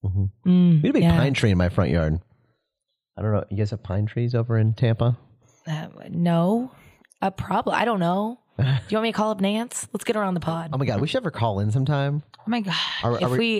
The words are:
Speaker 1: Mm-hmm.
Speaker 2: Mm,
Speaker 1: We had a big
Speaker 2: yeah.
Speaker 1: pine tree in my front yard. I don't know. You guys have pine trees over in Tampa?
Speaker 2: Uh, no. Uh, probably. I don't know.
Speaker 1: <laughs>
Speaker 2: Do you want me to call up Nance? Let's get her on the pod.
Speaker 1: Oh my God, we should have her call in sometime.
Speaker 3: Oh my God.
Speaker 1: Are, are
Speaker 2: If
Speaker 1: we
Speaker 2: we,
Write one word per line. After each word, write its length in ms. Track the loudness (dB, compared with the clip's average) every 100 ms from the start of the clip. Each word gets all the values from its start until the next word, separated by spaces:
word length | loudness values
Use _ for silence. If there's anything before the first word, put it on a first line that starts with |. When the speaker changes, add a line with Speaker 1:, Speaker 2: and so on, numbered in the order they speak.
Speaker 1:
Mm-hmm. 440 | -4 -2 -4 -2 2
Speaker 2:
Mm, 340 | 4 6 6
Speaker 1:
We 40 | 4
had 40 |
a 20 |
big 100 | 4
Speaker 2:
yeah. 140 | 4 4
Speaker 1:
pine 180 | 4
tree 160 | 2 2
in 80 | 4
my 100 | 2
front 220 | 2 2
yard. 300 | 2 2 -2 -4 _ _ _ _ _ _ _ _ -6
I 40 |
don't 100 | -2
know. 120 | -2 -2
You 60 | -4
guys 140 | -4
have 120 | -4
pine 240 | -6 -2 -2
trees 260 | -2 -2
over 240 | 0 0 2
in 180 | 2
Tampa? 440 | 2 0 2 0 0 _ _ _ _ -10
Speaker 2:
Uh, 220 | -10 -10 -16 -10
no. 600 | -2 0 2 2 0 -2 -10 -20 _ _ _
Uh, 100 | -6
probably. 440 | -6 -4 -2 0
I 100 | 0
don't 140 | 0 0
know. 400 | 0 0 -2 -6 _
Speaker 1:
<laughs> 80 | -2
Speaker 2:
Do 60 |
you 320 | 0 0 -2 -2
want 60 |
me 80 | -2
to 40 | -2
call 160 | -2
up 80 | 0
Nance? 480 | -2 -2 -4 -10 -10
Let's 120 | -10
get 100 | -4
her 80 | -2
on 120 | 0
the 60 | -2
pod. 300 | -4 -6 -4
Speaker 1:
Oh 60 | -4
my 60 | -2
God, 140 | -2
we 80 | -2
should 80 | -2
have 60 |
her 60 | -4
call 260 | -2 -2 0
in 140 | 0
sometime. 500 | 0 0 0 0 -4 -6 _
Speaker 3:
Oh 40 | -4
my 140 | -4
God. 140 | -2 -4 -4 -4
Speaker 1:
Are, 100 | -2
are 60 | 0
Speaker 2:
If 60 | 0
Speaker 1:
we 60 | 0
Speaker 2:
we, 180 | 0 0